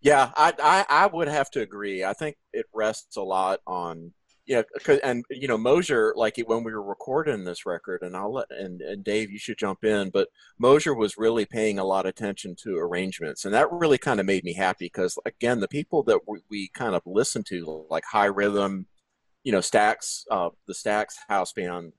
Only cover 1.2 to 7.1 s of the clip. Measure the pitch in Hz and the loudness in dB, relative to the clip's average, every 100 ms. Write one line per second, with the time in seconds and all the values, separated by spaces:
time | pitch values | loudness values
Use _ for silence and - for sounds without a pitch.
1.2 | 156 147 139 143 107 101 101 95 92 101 | -2 0 -2 -2 -6 -6 -6 -2 -2 -4
2.2 | 151 147 _ - 110 110 107 107 - - | -6 -10 _ -8 -8 -2 -2 -2 -10 -8
3.2 | 95 92 92 95 - 90 85 82 85 _ | -2 0 0 -2 -4 -6 -6 -8 -14 _
4.2 | _ _ - 127 110 - - 147 135 123 | _ _ -2 0 0 -6 2 4 4 -2
5.2 | 120 131 135 110 117 156 180 127 110 - | -4 -8 -2 0 4 4 4 2 2 2
6.2 | 110 117 113 113 113 110 101 101 - | 0 0 -2 -2 -2 -8 -8 -10 -4